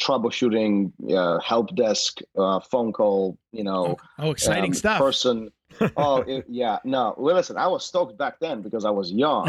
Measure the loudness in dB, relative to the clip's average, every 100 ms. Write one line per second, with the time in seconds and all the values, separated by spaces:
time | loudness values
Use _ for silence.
0 | -2 0 0 0 2 2 2 2 0 -4
1 | -2 2 2 0 0 0 0 2 2 0
2 | -2 -6 -8 -2 0 0 0 -2 -2 0
3 | 2 2 0 -4 _ -8 -4 -2 -2 -4
4 | -8 -6 -4 -2 0 0 0 0 0 2
5 | 2 2 0 0 -4 -16 _ -2 -2 0
6 | 2 2 0 -4 -6 -4 -2 -2 -2 0
7 | 0 0 2 2 0 0 0 0 -2 -2
8 | -2 -2 -6 -4 -6 -6 -6 -4 0 0
9 | -2 0 2 2